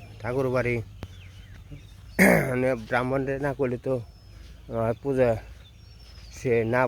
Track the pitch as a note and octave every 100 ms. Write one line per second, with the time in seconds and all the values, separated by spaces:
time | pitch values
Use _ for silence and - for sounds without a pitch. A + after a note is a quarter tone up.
0 | - - A2 B2+ C3 B2+ A#2+ A#2+ - -
1 | - - - - - - - - - -
2 | - - G3 F3 C3 B2+ B2+ B2 A2 B2
3 | B2+ C3+ C3 C3+ C#3+ C3 B2+ A#2+ C3+ B2+
4 | A2 - - - - - - A2+ A2+ A#2
5 | C#3 C3 B2 G#2+ - - - - - -
6 | - - - - C3 A#2 A2+ B2